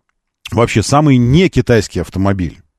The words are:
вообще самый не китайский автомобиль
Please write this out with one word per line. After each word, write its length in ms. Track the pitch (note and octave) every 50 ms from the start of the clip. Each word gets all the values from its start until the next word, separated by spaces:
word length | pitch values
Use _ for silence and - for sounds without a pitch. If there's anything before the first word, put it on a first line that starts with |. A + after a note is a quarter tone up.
| _ _ _ _ _ _ _ _ - -
вообще 320 | - B2+ A#2 - - A#2 G2
самый 340 | - C#3 C#3+ D#3 D3+ C3+ B2
не 320 | A#2+ A#2+ D#2+ F3 F#3+ E3+
китайский 520 | - C3 A#2 - B2 A2 F#2+ - - F#2
автомобиль 580 | E2 - - F#2+ G2 G2 G2+ F#2+ F2+ D2+ - - _ _ _